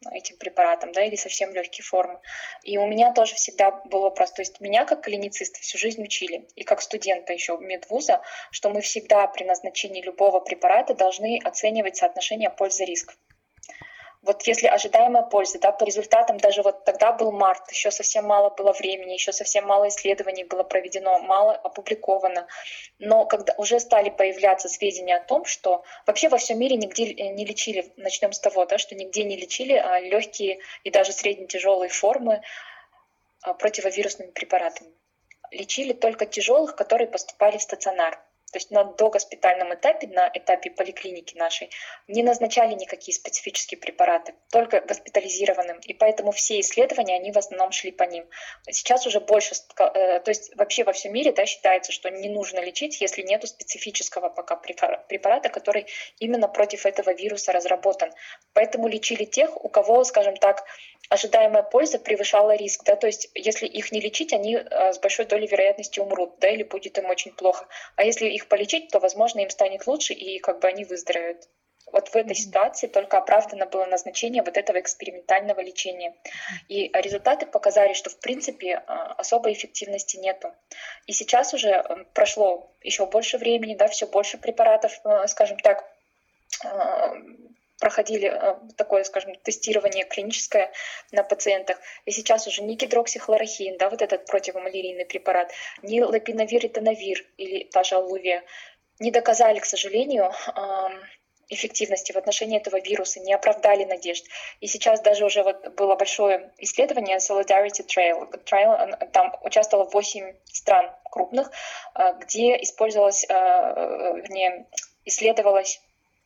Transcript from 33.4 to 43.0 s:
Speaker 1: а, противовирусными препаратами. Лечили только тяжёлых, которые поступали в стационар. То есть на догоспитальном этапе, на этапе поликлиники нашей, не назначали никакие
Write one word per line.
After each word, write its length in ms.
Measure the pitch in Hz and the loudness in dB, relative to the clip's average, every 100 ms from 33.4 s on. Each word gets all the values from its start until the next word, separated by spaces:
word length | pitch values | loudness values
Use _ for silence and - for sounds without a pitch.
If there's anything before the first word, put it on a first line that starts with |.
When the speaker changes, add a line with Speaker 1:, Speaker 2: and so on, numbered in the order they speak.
Speaker 1:
а, 120 | - | -6
противовирусными 760 | 175 214 214 190 190 202 - 185 | -2 -2 0 -4 -2 -4 -6 -12
препаратами. 600 | - 180 180 170 - 165 _ _ _ _ _ - | -12 -2 -2 -2 -8 -16 _ _ _ _ _ -16
Лечили 400 | - 196 - 269 | -12 -8 -4 -4
только 320 | 240 226 220 208 | 0 0 0 -4
тяжёлых, 480 | - 226 277 302 - | -2 2 4 2 -2
которые 320 | - 233 233 | 0 2 0
поступали 500 | 185 - - 208 208 | -4 -8 0 2 2
в 40 | |
стационар. 560 | - 190 196 185 165 - _ _ - | -4 -6 -4 0 -2 -4 _ _ -14
То 40 | 185 | -12
есть 140 | - | 0
на 140 | 208 | 2
догоспитальном 880 | 202 202 214 208 - 196 185 180 180 | 2 2 2 2 -2 0 2 2 -2
этапе, 340 | 175 277 311 233 | 0 0 0 -2
на 200 | 180 180 | 0 0
этапе 360 | 180 - 180 175 | 0 0 0 0
поликлиники 640 | - 190 185 190 175 165 170 | -6 -6 -8 -14 -14 -12 -6
нашей, 340 | 165 - - - - - - | -4 -4 -10 -14 -16 -18 -6
не 140 | 214 | 0
назначали 520 | 240 233 233 247 226 | 2 2 0 2 2
никакие 400 | 202 185 - | 0 -10 -12